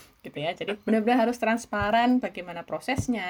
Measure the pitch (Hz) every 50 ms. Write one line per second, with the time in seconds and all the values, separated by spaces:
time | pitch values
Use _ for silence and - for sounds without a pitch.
0 | - - _ _ - - - 147 147 170 180 - 165 190 208 - - 208 220 220
1 | 208 233 247 262 226 240 240 - 226 220 226 233 - - 214 208 202 208 220 233
2 | 240 247 247 247 214 185 - 185 175 180 170 170 - - 160 160 - - 269 262
3 | - - 240 208 180